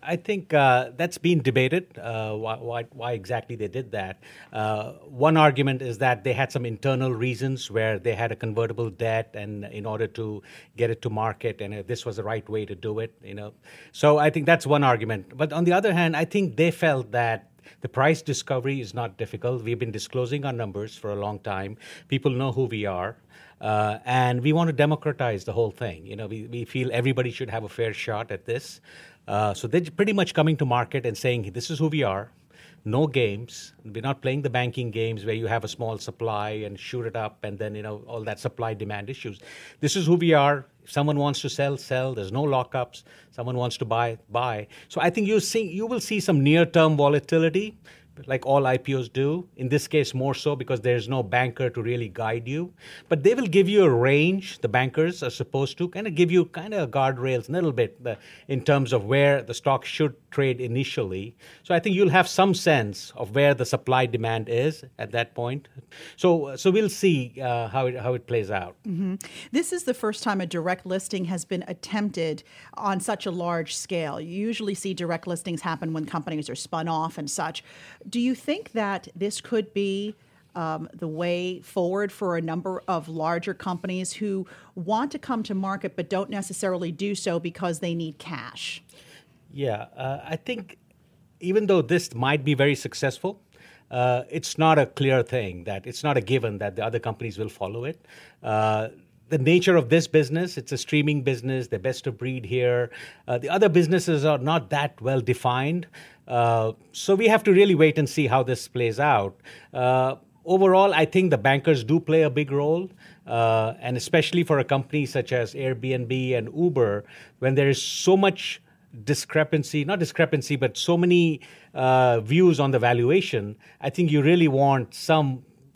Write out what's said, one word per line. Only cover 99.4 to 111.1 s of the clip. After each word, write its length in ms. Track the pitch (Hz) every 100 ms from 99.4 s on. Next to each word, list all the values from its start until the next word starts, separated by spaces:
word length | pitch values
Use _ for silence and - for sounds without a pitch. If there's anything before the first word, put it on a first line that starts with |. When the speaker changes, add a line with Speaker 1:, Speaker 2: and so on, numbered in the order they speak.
| 131 175 185 175
Speaker 1:
of 100 | 120
this 200 | 160 165
business, 500 | 156 131 160 180 165
it's 160 | 120
a 40 | 135
streaming 460 | - 151 147 147
business, 460 | 131 123 123 131 120
the 100 | 107
best 260 | 127 127 -
of 120 | 117
breed 280 | 123 131 104
here. 460 | 127 123 123 120 - - - -
Uh, 100 | 123
the 100 | 139
other 220 | 180 208
businesses 560 | 165 160 180 175 156 147
are 120 | 147
not 320 | 131 165 104
that 300 | 143 147 -
well 200 | 117 131
defined. 640 | 117 123 127 123 139 175 165 - - _ -
Uh, 460 | 120 117 113 110 - _
so 240 | - - 196
we 120 | 226
have 160 | 220
to 100 | 220
really 220 | 190 202 170
wait 220 | 156 147
and 120 | 143
see 180 | - 139
how 160 | 131
this 240 | 123 123 -
plays 320 | 127 117 107
out. 400 | 147 120 98 95 - - -
Uh, 420 | 131 127 131 131 139 _ _
overall, 500 | 165 185 190 185 196
I 120 | 156
think 240 | 156